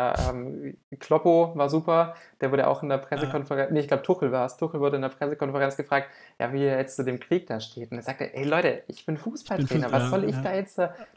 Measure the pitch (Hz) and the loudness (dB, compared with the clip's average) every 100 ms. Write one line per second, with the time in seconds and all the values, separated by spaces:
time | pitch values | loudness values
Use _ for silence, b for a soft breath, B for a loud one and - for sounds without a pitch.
0 | 123 - 131 127 127 143 139 - - 139 | 0 0 -2 -2 -6 -10 -12 -14 -18 -10
1 | - 156 170 170 165 165 139 160 165 165 | 0 4 6 6 4 2 2 2 4 4
2 | 165 B B - 135 135 135 139 147 135 | 4 B B -4 0 2 2 2 0 -2
3 | - 143 143 147 135 139 139 156 143 - | -2 -4 -2 -2 -2 0 2 2 2 0
4 | - 180 135 127 127 - 165 160 143 143 | 2 2 2 0 -2 -2 -4 0 0 0
5 | 135 - 143 147 139 139 139 139 143 139 | -2 -4 -4 -2 -2 0 0 0 0 0
6 | 139 B B B 120 139 139 131 135 - | 0 B B B -4 0 0 0 -2 -2
7 | 127 127 - 180 180 113 113 - 117 120 | -2 -2 0 -2 -2 -8 -8 -12 -10 -10
8 | 113 135 131 - 135 160 175 120 - - | -8 -6 -6 -4 0 2 2 0 -6 -12
9 | - 156 226 302 - 190 135 156 127 135 | -6 -6 -6 -10 -6 -2 0 0 2 2
10 | 123 190 196 131 160 190 196 - 175 B | 2 2 0 -2 -2 -2 -4 -2 -2 B
11 | 220 | -12